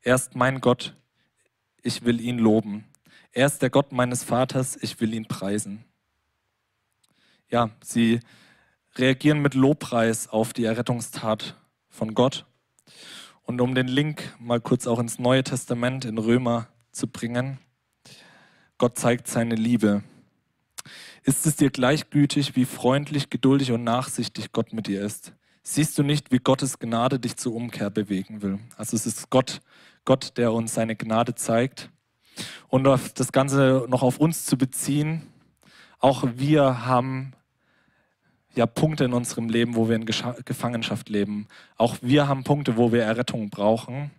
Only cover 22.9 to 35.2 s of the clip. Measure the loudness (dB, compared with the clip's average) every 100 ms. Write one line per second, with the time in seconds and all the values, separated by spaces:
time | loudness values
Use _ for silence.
22.9 | 0 0 -4 -4 0 2 4 2 -2 0
23.9 | -2 -2 -6 -6 -8 -8 -4 -4 -6 -4
24.9 | -4 -4 -8 -18 _ _ _ -6 -2 0
25.9 | 0 0 0 0 0 2 2 0 -6 -4
26.9 | 0 0 0 -4 -6 -6 -6 -8 -6 -4
27.9 | -4 -2 -4 -4 -6 -6 -6 -10 -12 -6
28.9 | -4 -4 -8 0 0 0 -6 _ _ -20
29.9 | _ 0 0 0 -2 0 0 -4 -4 -4
30.9 | -4 -2 0 0 -4 -2 0 0 -4 -20
31.9 | _ _ _ _ -16 -16 -16 _ 2 6
32.9 | 4 2 -4 0 2 2 4 6 4 2
33.9 | 2 2 2 0 0 -2 0 0 -2 -2
34.9 | 0 0 -4